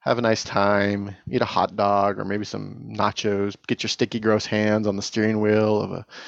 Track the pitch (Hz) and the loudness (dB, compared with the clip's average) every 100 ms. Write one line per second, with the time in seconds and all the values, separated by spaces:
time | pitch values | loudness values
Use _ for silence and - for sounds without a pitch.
0 | 127 120 113 110 - 104 101 101 101 101 | -2 2 2 2 0 0 2 4 2 0
1 | 101 95 - 127 113 92 95 104 101 101 | -4 -10 -4 -2 0 0 0 0 2 2
2 | 101 98 98 104 101 104 101 101 110 107 | 2 0 -4 -4 -6 -8 -10 -12 -10 -2
3 | 104 - 107 101 101 - - 120 117 - | -2 0 -2 0 -2 -4 -6 -4 -2 -2
4 | 117 117 110 107 - 107 107 107 104 98 | -2 0 2 2 2 0 2 2 2 -2
5 | - 110 110 107 107 107 107 104 98 92 | -4 0 0 2 4 4 4 2 -2 -6
6 | - - | -12 -18